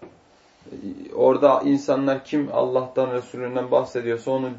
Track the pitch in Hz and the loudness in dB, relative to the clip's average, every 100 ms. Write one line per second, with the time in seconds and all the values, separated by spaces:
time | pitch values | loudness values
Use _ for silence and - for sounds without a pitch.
0 | - _ _ _ _ _ - - 98 - | -20 _ _ _ _ _ -20 -14 -14 -14
1 | - - 131 131 143 131 143 139 - 135 | -8 2 4 6 6 4 4 0 2 0
2 | 139 135 - 151 139 120 131 127 127 - | 0 -2 -2 -4 -2 0 0 0 -2 -2
3 | 127 123 120 123 123 127 127 127 127 123 | -2 -2 -6 -8 -6 -4 0 0 0 -4
4 | 117 113 135 131 131 | -4 -4 -2 -2 -4